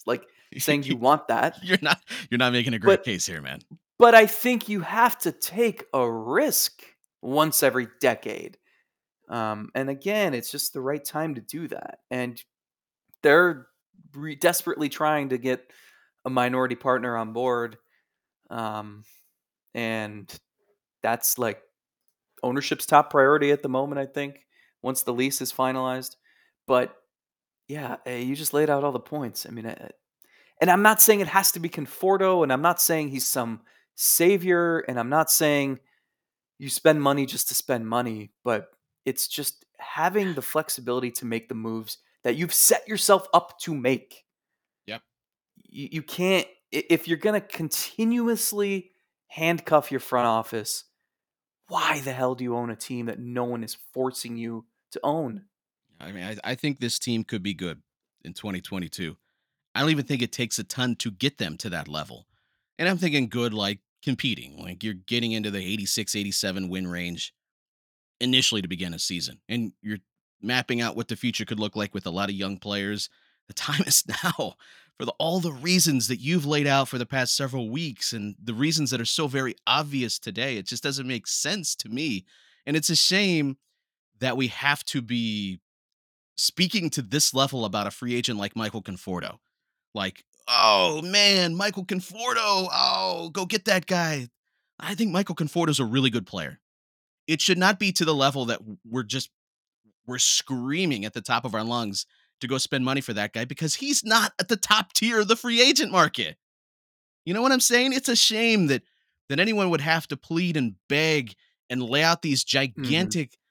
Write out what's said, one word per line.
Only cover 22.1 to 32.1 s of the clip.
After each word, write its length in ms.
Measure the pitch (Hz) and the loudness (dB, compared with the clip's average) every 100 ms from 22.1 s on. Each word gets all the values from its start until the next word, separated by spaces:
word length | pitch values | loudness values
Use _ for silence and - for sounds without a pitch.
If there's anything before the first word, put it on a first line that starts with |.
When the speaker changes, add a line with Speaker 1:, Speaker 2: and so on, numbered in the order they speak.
| _ _ - | _ _ -6
Speaker 1:
ownership's 440 | 127 135 - 151 - | -2 -2 -2 -4 6
top 240 | 151 147 | 6 8
priority 400 | 147 135 147 143 | 6 8 8 4
at 120 | 143 | 2
the 60 | 139 | 0
moment, 320 | 127 143 143 | -2 -2 -4
I 60 | 135 | -6
think, 400 | 147 143 143 _ _ _ _ | -6 -8 -10 _ _ _ _
once 200 | 123 127 | -4 -2
the 100 | - | -2
lease 300 | 123 135 135 | 0 0 -2
is 100 | 127 | -6
finalized. 640 | - 131 131 131 131 127 - _ _ _ _ - | 0 0 0 -2 -4 -8 -16 _ _ _ _ 2
But, 300 | 127 127 - _ _ _ _ _ _ - | 2 2 -6 _ _ _ _ _ _ -14
yeah, 300 | 147 127 131 127 | -10 -8 -8 -8
eh, 120 | 123 | -6
you 160 | 127 | -4
just 200 | 139 151 | -4 0
laid 160 | 147 151 | 2 2
out 140 | 143 | 2
all 80 | 143 | 0
the 60 | 127 | -4
points. 440 | - 151 120 - | -6 -8 -8 -10
I 60 | - | -12
mean, 160 | 117 110 | -12 -12
eh, 220 | - - - _ _ _ _ _ _ | -12 -16 -20 _ _ _ _ _ _
and 100 | 180 | 6
I'm 120 | 180 | 8
not 200 | 214 214 | 8 8
saying 180 | - 208 | 8 6
it 80 | 170 | 4
has 240 | 190 190 | 2 2
to 80 | 175 | 0
be 80 | 165 | -6
Conforto, 720 | - 139 - 185 | -6 -10 -2 2